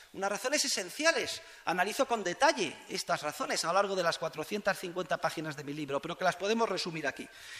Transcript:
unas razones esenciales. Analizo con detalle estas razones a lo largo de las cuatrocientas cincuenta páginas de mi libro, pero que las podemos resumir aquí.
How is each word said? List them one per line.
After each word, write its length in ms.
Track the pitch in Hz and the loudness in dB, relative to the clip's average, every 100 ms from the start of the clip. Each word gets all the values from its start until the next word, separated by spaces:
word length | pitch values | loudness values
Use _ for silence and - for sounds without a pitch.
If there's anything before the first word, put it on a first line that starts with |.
| - | -14
unas 160 | 175 196 | -4 -2
razones 340 | 202 254 294 | -2 0 2
esenciales. 760 | 277 226 175 - 320 277 160 - - - - | 2 -2 -4 4 4 4 0 -6 -12 -6 -2
Analizo 400 | 180 196 214 262 | 2 2 2 2
con 180 | 226 | 2
detalle 600 | 175 175 294 285 147 - - | 0 4 6 6 -2 -4 -6
estas 320 | 190 - 165 | -6 -2 -2
razones 440 | 151 - 170 202 | -2 -4 -2 0
a 40 | 165 | 4
lo 60 | |
largo 200 | 190 202 | 4 4
de 80 | 190 | 2
las 160 | 170 - | 2 0
cuatrocientas 600 | 160 165 151 208 196 175 | -4 -4 -4 -2 0 -2
cincuenta 400 | 180 170 170 165 | -4 -6 -2 0
páginas 380 | 160 160 156 147 | 0 -2 -4 -6
de 80 | |
mi 100 | 139 | -8
libro, 260 | 147 143 139 | -6 -2 -2
pero 160 | 160 170 | -2 0
que 80 | |
las 120 | 180 - | 0 0
podemos 320 | 202 226 214 | 0 2 2
resumir 380 | 185 180 160 139 | 0 -4 -4 -4
aquí. 220 | - - - - | -4 -12 -14 -16